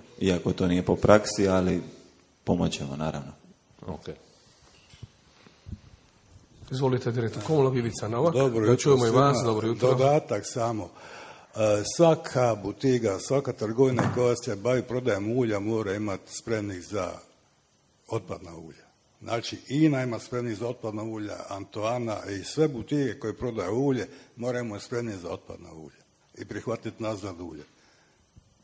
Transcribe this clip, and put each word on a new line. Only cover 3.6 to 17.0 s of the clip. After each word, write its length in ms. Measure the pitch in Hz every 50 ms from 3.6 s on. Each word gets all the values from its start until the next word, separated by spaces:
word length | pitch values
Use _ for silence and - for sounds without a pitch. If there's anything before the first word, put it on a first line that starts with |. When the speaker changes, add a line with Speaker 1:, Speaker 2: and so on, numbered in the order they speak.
| _ _ _ - -
Speaker 2:
Ok. 220 | 95 80 - - 85 73 - - - _ _ _ - _ _ - - - - - _ - - - - _ _ _ _ _ - - - - _ _ - - - - - - _ _ _ _ _ _ _ - - - _ - - - -
Speaker 3:
Izvolite, 420 | 131 131 139 131 127 120 - 120
direktor 300 | 117 127 113 107 - 110
komunalnog, 360 | - 156 156 143 135 131 131 123
Ivica 300 | 117 113 101 - 110 104
Novak. 260 | 117 120 120 127 110
Speaker 4:
Dobro 320 | 131 135 127 113 113 107
Speaker 3:
Da 60 | 123
Speaker 4:
jutro 40 | 123
Speaker 3:
čujemo 300 | - - 147 135 123 120
i 40 | 113
vas, 260 | 117 131 139 139 131
Speaker 4:
svima. 160 | 113 120 117
Speaker 3:
dobro 160 | 110 107 110 113
jutro. 200 | 120 101 123 127
Speaker 4:
Dodatak 540 | 135 127 135 139 147 156 - - 113 104 -
samo. 440 | - - 123 113 117 113 104 90 - - - - - - - - - - - - - -
E, 260 | 110 110 107 104 104 101 - -
svaka 580 | - 170 165 156 156 - - - 127 123 117 110 101
butiga, 560 | 98 101 101 - - 131 127 117 113 101 95 92
svaka 340 | - - 135 143 - 123
trgovina 640 | - - 110 107 113 123 135 131 127 131 123 113 -
koja 220 | 123 123 120 120
se 200 | - - 123 104
bavi 260 | 98 101 120 131 123
prodajom 560 | - - 120 127 127 120 101 98 104 107 120 131
ulja 220 | 123 110 104 98
mora 340 | 101 110 113 110 104 98 98
imati 420 | 107 107 101 95 87 - - - -
spremnik 400 | - 117 113 107 104 101 95 90
za 280 | 85 85 104 98